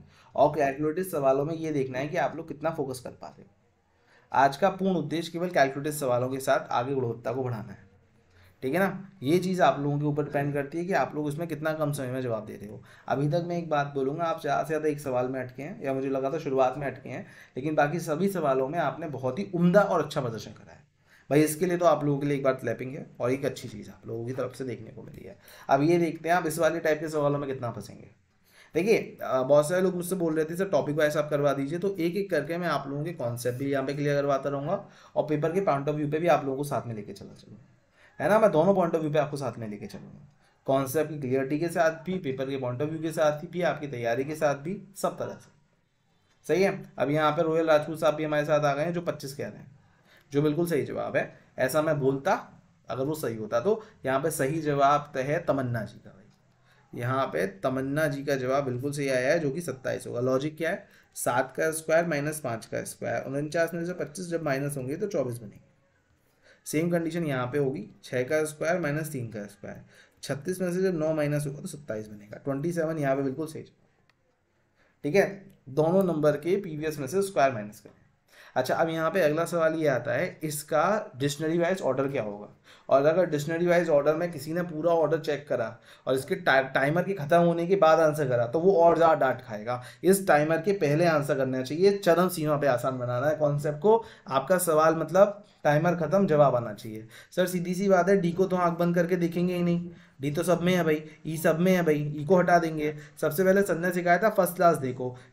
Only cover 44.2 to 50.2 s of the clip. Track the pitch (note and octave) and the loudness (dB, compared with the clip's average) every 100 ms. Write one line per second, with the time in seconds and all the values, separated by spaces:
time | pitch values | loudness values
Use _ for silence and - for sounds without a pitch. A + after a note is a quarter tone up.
44.2 | C#3+ D#3 D3+ C#3 D3 G#3 - - - - | -2 0 0 -2 -6 -10 -12 -6 -6 -4
45.2 | A#2+ - - _ _ _ _ _ _ _ | -10 -10 -20 _ _ _ _ _ _ _
46.2 | _ _ - D#3+ F#3+ - - - C#3 D3+ | _ _ -2 2 2 0 -10 -4 0 2
47.2 | D3+ D3+ D#3+ D#3+ D#3+ D3+ D3+ D#3 D#3+ D3+ | 2 2 2 2 4 4 2 0 0 0
48.2 | D#3 D3+ D3 D3 D3 C#3 D#3+ F3 E3+ C#3+ | -2 -2 2 2 2 0 -2 -4 -6 -8
49.2 | C3+ - G#2+ - - - _ _ _ _ | -10 -10 -10 -12 -20 -20 _ _ _ _